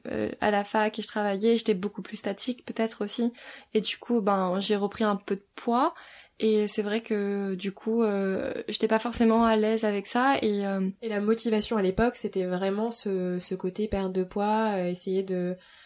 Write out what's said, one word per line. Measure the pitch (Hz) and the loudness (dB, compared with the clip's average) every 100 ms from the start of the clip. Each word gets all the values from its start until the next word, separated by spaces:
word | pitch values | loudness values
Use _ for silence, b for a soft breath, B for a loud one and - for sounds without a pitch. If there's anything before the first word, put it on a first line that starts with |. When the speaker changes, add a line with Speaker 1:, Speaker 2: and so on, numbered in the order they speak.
| - | -6
Speaker 1:
euh, | - - - | -4 -4 -2
à | 214 | 0
la | 208 | 0
fac | 202 220 214 214 | 0 0 0 -2
et | |
je | 202 | -6
travaillais, | 220 208 196 226 226 | -2 -2 2 2 4
j'étais | 226 | 2
beaucoup | 196 202 - | 0 -2 -8
plus | - 214 | -10 -8
statique, | 208 196 - 247 | -8 -6 -6 -6
peut-être | - - 226 - | -8 -4 -4 -4
aussi. | 208 - 233 233 B B B | -6 -2 -2 -2 B B B
Et | 220 | -2
du | 185 - | -2 -6
coup, | - 240 | -2 2
ben, | 202 196 185 185 | 2 2 2 0
j'ai | 190 208 | 0 0
repris | 208 - | 0 0
un | 214 196 | 0 0
peu | - | -2
de | 196 - - | -6 -6 -6
poids. | - 240 311 B B B B - | 0 2 2 B B B B -2
Et | 220 214 208 | 2 2 2
c'est | - | 0
vrai | 208 220 | 0 -2
que, | 226 214 202 202 196 190 | -2 -2 0 -2 -2 -4
du | 196 | -6
coup, | 196 220 226 | -6 -2 2
euh, | 220 202 196 190 - - - | 2 2 0 -2 -4 -6 -6
j'étais | 214 220 | -2 2
pas | 220 | 2
forcément | 240 233 226 220 | 0 2 4 6
à | 226 220 | 4 4
l'aise | 214 220 | 2 2
avec | 220 202 190 | 0 0 -2
ça. | 240 262 269 | 2 2 2
Et, | 220 202 202 | 2 0 0
euh, | 196 190 - | 0 -2 -4
Speaker 2:
Et | 226 | -4
la | 208 | 0
motivation | 208 220 233 214 208 226 | 2 2 2 2 2 2
à | |
l'époque, | 190 190 240 - | 2 2 2 0
c'était | 208 190 180 | -4 -2 -2
vraiment | 180 196 202 233 | 0 0 0 -2
ce, | 233 208 190 180 180 | -2 -2 -2 -2 -2
ce | - | -4
côté | 185 185 180 214 | -4 -4 -4 -2
perte | 196 190 | -2 0
de | 185 | -2
poids, | 180 208 208 214 220 | -2 -2 0 2 2
euh, | 196 180 | 0 -2
essayer | 180 - 190 | -2 -2 -2
de, | 190 180 180 180 B B | 0 -2 -2 -4 B B